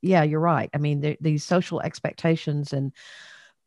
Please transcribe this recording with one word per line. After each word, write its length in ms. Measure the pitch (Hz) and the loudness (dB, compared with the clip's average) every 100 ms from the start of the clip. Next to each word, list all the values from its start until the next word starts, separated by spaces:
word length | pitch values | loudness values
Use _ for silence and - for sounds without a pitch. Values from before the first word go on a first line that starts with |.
yeah, 220 | 175 185 | 2 4
you're 180 | 151 156 | 4 2
right. 300 | 170 151 - | 2 2 0
I 40 | 147 | -2
mean, 220 | 147 147 | 0 0
the, 160 | 151 - | -2 -2
these 240 | 156 151 | 0 0
social 360 | - 180 - 170 | 2 0 0 -4
expectations 880 | - - 151 - 170 165 - 147 143 | -6 -6 -8 -2 0 0 0 -4 -2
and, 180 | 139 139 - - - - - - _ | -4 -4 -8 -20 -20 -20 -20 -20 _